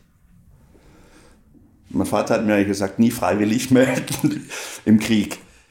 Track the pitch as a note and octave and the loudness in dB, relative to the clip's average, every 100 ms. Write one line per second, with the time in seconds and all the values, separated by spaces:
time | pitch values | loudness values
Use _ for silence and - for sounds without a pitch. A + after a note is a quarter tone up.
0 | _ _ _ - - - _ _ - - | _ _ _ -20 -20 -20 _ _ -20 -20
1 | - - - _ _ - _ _ - - | -20 -20 -20 _ _ -20 _ _ -8 -4
2 | F#2+ G#2 G#2+ A2+ G#2+ G#2 G2 G2 F#2+ - | -2 -2 0 0 2 2 0 -2 -4 2
3 | A#2 - F2+ G2 G#2+ A#2 - B2+ C3 - | 0 2 -2 0 0 0 2 4 4 0
4 | - - - - - - - - - A2 | -6 -4 -2 -2 -8 -14 -14 -6 2 2
5 | A2 A2 G2 - - - _ | 4 0 0 -8 -18 -20 _